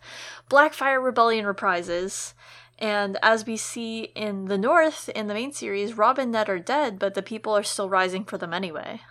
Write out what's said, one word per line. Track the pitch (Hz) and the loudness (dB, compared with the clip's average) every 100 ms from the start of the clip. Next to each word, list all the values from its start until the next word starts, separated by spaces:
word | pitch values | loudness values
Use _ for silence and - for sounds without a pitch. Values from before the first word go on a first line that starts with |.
| - - - - - | -16 -16 -16 -16 4
Blackfire | 269 302 - 269 262 | 6 6 4 2 2
Rebellion | 254 233 226 226 202 | 2 4 4 4 0
reprises. | 196 202 175 180 175 190 - - - - - - _ | 0 0 0 0 -2 -4 -6 -10 -14 -20 -20 -20 _
And | 220 208 202 190 | -2 0 0 2
as | 220 226 220 | 4 4 0
we | 220 | -8
see | - 240 226 226 220 - | -8 -8 -8 -8 -10 -6
in | 214 196 190 | -6 -4 -2
the | 202 | 0
North, | 226 339 320 302 - | 4 4 4 0 -8
in | 226 214 | -6 -4
the | |
main | 208 269 | -4 -6
series, | 294 226 196 202 220 | -8 -6 -4 -4 2
Robb | 220 262 | 4 4
and | 254 | 0
Ned | 226 214 | 0 0
are | 185 | -2
dead, | 170 277 269 190 | -2 0 0 -2
but | 196 196 | -4 -4
the | |
people | 190 220 214 208 | -6 -6 0 0
are | |
still | 208 - 190 | 0 -4 0
rising | 190 185 185 | 2 2 -2
for | 190 180 | -6 -8
them | 175 | -6
anyway. | 170 190 151 - 233 - | -4 -4 -6 -10 -12 -16